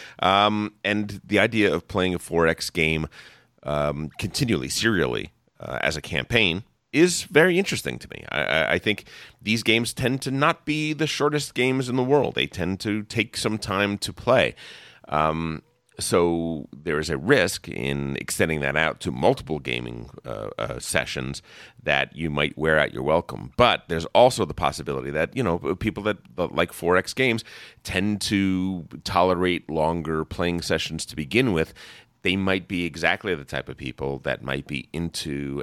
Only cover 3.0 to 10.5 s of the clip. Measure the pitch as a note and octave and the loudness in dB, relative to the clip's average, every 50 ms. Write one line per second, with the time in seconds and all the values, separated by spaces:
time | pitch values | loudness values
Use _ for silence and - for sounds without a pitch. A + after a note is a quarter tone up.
3 | D#2 - - - - - - - _ _ _ _ - - D2 D2 D2 D2 C#2+ D2 | -2 -4 -8 -16 -20 -20 -20 -20 _ _ _ _ -6 -4 -2 0 0 -2 -2 -4
4 | D#2 D2 - - - F2+ - - C#3 A#2 G2+ D2 B1+ - - - G#2+ A2+ G#2+ F2 | -6 -10 -8 -8 -8 -6 -2 -2 0 0 0 -2 -2 -4 -4 0 0 2 2 2
5 | C#2+ B1+ A1+ G1+ G1+ - _ _ _ _ _ - - - C2 - - D2 D#2 D2+ | 2 0 0 -4 -6 -8 _ _ _ _ _ -14 -10 -8 -4 -2 0 0 -2 -2
6 | - - E2+ C#2 - - - A2+ G#2+ F2 E2 F#2 - _ _ _ _ - - C#3 | -6 -4 -4 -4 -2 0 2 2 2 2 0 -2 -6 _ _ _ _ -2 4 4
7 | E3+ F3+ E3+ - - - - C#3+ E3+ F#3 F3 F#3 G3 - - - - C#2+ A#1+ - | 4 4 4 -2 -4 2 6 6 6 6 4 2 0 0 -2 -4 -4 -6 -8 -8
8 | - - - - - - - D2+ C#2+ G1+ C2+ D#2+ D#2+ - - F2+ - A2 G#2 - | -12 -14 -14 -14 -10 -6 -4 -2 0 2 2 2 4 2 2 2 2 0 -2 -2
9 | - - - - - - - _ - G2+ A2 A2+ G#2+ A2+ A2 A#2 A#2+ - - - | -4 -18 -20 -20 -20 -20 -16 _ -2 0 0 2 4 4 4 4 4 0 -4 -2
10 | C3+ A#2+ C3+ C3 - C3+ C3 C3+ D3 E3 | -2 0 0 -2 -4 -2 0 2 2 2